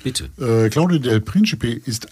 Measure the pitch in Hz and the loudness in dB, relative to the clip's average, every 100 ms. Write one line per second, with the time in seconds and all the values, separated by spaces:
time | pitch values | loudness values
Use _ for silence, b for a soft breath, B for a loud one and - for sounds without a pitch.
0 | 131 127 - - 127 113 110 135 175 165 | -8 -6 -10 -6 0 2 2 2 2 2
1 | 123 110 107 185 214 - 120 117 - 113 | 2 0 0 2 2 0 -4 -4 -6 -8
2 | - | -10